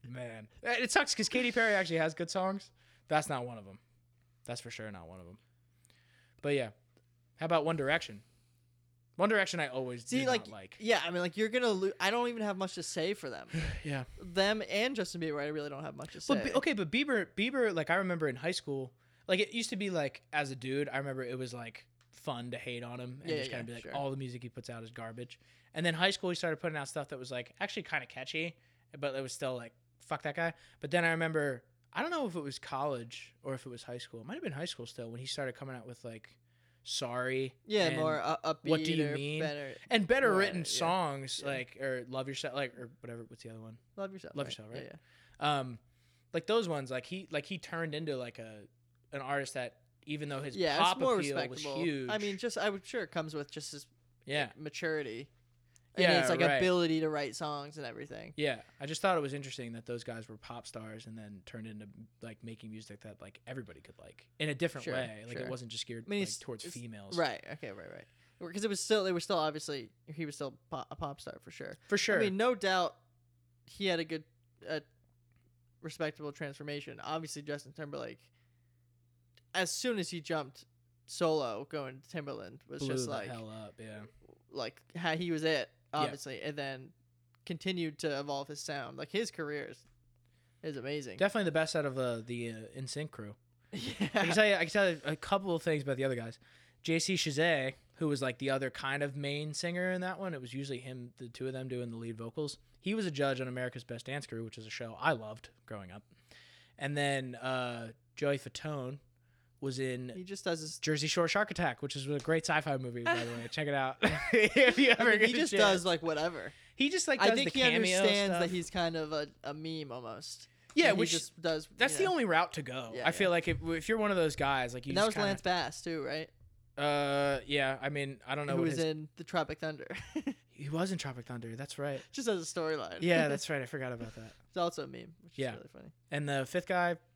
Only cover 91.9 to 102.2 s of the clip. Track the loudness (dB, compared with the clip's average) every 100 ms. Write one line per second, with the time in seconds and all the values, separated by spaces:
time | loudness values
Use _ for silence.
91.9 | 0 0 0 -4 -4 -4 -8 -12 -10 -8
92.9 | -6 -8 -8 -12 -14 _ _ _ -8 -6
93.9 | -2 0 2 4 6 6 6 4 4 4
94.9 | 4 -2 -4 2 2 4 0 4 2 2
95.9 | 0 2 0 -4 -12 -20 -20 -20 _ 2
96.9 | 2 4 2 2 4 4 4 2 -6 _
97.9 | -2 0 2 0 0 0 2 0 -2 -2
98.9 | 0 0 -2 -2 -2 -4 -4 -2 0 0
99.9 | 0 -2 -4 -6 -6 -6 -6 -4 -6 -6
100.9 | -10 -12 -14 -16 -6 -6 -4 -6 -4 -6
101.9 | -6 -8 -8